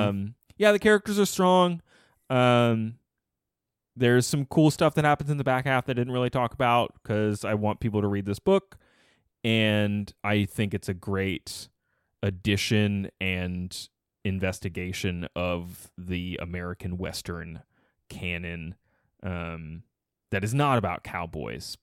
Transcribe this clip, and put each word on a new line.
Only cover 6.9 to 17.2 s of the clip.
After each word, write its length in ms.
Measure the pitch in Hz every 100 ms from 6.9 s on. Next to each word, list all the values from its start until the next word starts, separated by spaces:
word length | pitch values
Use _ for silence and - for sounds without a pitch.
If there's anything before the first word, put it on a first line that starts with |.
| -
'cause 400 | - 107 107 104
I 120 | 101 107
want 240 | 104 -
people 220 | 117 104
to 60 | 101
read 180 | 101 98
this 140 | 98
book. 380 | - 196 - - _ _ _ _ _ _
And 680 | 113 113 107 104 104 104 101 -
I 220 | 101 104 101
think 280 | - 104 101
it's 140 | -
a 40 |
great 720 | 92 - 98 95 90 - - - _ _ _ _ _
addition 880 | 101 92 107 101 - 107 104 101 98 -
and 680 | 92 92 90 90 92 - - _ _ _ 101
investigation 1000 | 95 92 90 98 85 90 90 98 87 85 -
of 560 | 90 87 87 90 - -
the 400 | 90 90 90 85
American 560 | 85 87 87 90 92 90
Western 680 | 90 -